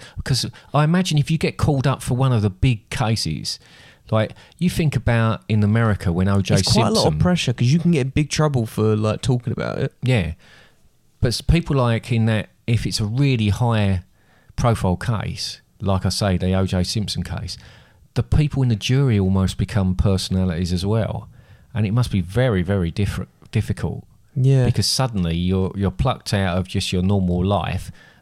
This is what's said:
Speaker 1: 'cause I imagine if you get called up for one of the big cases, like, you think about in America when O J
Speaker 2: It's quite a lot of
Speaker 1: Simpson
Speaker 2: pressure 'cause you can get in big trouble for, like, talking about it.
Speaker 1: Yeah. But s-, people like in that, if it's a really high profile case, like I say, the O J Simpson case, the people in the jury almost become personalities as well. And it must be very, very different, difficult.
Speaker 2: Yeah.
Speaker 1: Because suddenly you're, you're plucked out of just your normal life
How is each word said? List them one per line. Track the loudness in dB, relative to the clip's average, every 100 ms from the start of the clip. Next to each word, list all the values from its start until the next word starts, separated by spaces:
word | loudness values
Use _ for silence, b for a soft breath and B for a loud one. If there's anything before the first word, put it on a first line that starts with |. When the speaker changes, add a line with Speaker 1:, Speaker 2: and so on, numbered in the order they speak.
| B B
Speaker 1:
'cause | -2 -2 -2 B B
I | 0
imagine | 2 2 2 0
if | 0
you | 0
get | -2 0
called | 0 2 0
up | -2
for | -2
one | 0 2
of | 2
the | 0
big | 0 0 0 -4
cases, | -4 -2 -2 -2 -6 -8 -10 B B B B B
like, | 0 0 -6 B B
you | -2
think | 0 0 0
about | 2 2 2 0 0
in | 2
America | 2 4 2 0 0
when | 0 2
O | 2
J | 2 2
Speaker 2:
It's | 2
quite | 2 2
a |
lot | 2
of |
Speaker 1:
Simpson | 2 2
Speaker 2:
pressure | 2 2 0
'cause | 0 2
you | 2
can | 2
get | 2
in | 0
big | 0 -2
trouble | 0 0 0 -2
for, | 0 0 2
like, | 0 -2
talking | 0 -2 -2
about | -6 -4 -4
it. | -6 -4
Speaker 1:
Yeah. | 0 0 0 -6 b b b b b _ _ _
But | -4
s-, | -2
people | 2 2 2 0
like | 2 0 0
in | 0 2
that, | 0 -4 _ -2
if | -2 -2
it's | -4
a |
really | -2 0 2 2 2
high | 2 2 2 2 0 -4 b b b b -2
profile | 0 0 0 -2
case, | -2 -4 -4 -8 -10 -12 _ -8
like | -2 0
I | 0
say, | -2 0 0
the | 0
O | 0 0
J | 0
Simpson | -2 -2 -4 -6
case, | -6 -8 -10 -12 B B B B B
the | -6
people | 0 2 2 0
in | 0
the | 0
jury | 0 2 2 2
almost | 2 2 0 0
become | -2 0 0
personalities | 2 2 0 0 0 0 0 -2
as | -2
well. | 0 0 -2 -6 -10 b b b b
And | -4 0
it |
must | 0 0
be | -2
very, | -2 0 2 2
very | 0 0 -2
different, | -2 -2 -4 -8 _ -6
difficult. | -4 -2 -4 -6 -8 -12 -20 _
Speaker 2:
Yeah. | 0 2 4 2
Speaker 1:
Because | 2 0
suddenly | 0 -2 -2 -2 0
you're, | 0 0 -2 -2
you're | -2
plucked | 0 -2 -4 -2
out | -2 0 -2
of | -2
just | -4 -2
your | 0
normal | 2 2 2 0
life | 2 0 -2 -6 -8 b b b